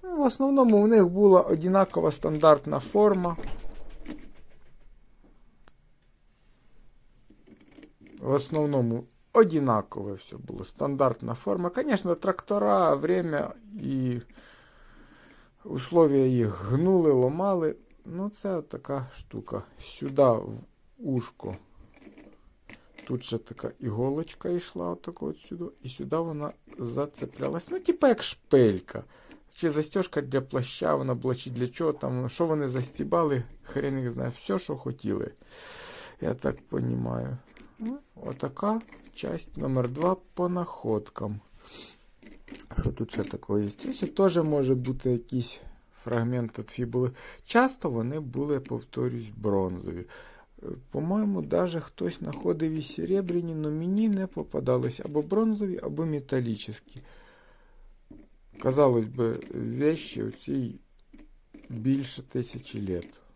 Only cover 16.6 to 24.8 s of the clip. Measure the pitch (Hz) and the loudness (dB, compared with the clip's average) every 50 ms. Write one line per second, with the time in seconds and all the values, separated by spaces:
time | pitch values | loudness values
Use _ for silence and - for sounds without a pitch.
16.6 | 92 98 123 135 160 185 190 185 165 156 139 127 123 127 147 170 190 202 196 180 | -4 0 0 2 4 4 4 6 6 6 6 6 4 4 2 0 0 0 2 2
17.6 | 165 156 - - - _ - - _ - 165 175 190 208 208 - - 202 190 170 | 0 -2 -2 -4 -12 _ -20 -20 _ -12 -8 -6 -8 -8 -8 -8 -6 -4 -4 -4
18.6 | 156 160 - - 131 - 139 139 127 127 - - - - - 107 104 - - 101 | -6 -8 -12 -14 -8 -6 -6 -6 -6 -8 -12 -18 -18 -12 -12 -12 -10 -8 -8 -8
19.6 | 95 - - - - - - - 139 139 135 139 139 131 117 110 - 95 110 113 | -8 -10 -18 -20 -18 -16 -12 -10 -8 -4 4 6 6 6 6 4 0 -6 -12 -12
20.6 | - - _ _ _ - _ _ 247 160 135 123 113 - - _ - 98 98 95 | -16 -18 _ _ _ -20 _ _ -6 -4 -2 -2 -4 -6 -12 _ -10 -10 -10 -10
21.6 | - _ - - - - _ - - - - - - - - - - - _ _ | -14 _ -20 -20 -20 -20 _ -20 -20 -20 -20 -20 -20 -20 -20 -20 -20 -20 _ _
22.6 | _ _ - - _ - _ - - - 127 123 - - - 113 - - 113 - | _ _ -20 -20 _ -20 _ -20 -10 -6 -6 -6 -6 -4 -6 -6 -6 -8 -14 -10
23.6 | - 117 - _ - 120 104 110 123 135 139 151 165 - - - - 180 175 175 | -10 -10 -10 _ -6 -6 -2 -2 -2 -2 -2 -4 -6 -8 -12 -10 -6 -4 -4 -4
24.6 | 175 - - 185 | -4 -6 -8 -6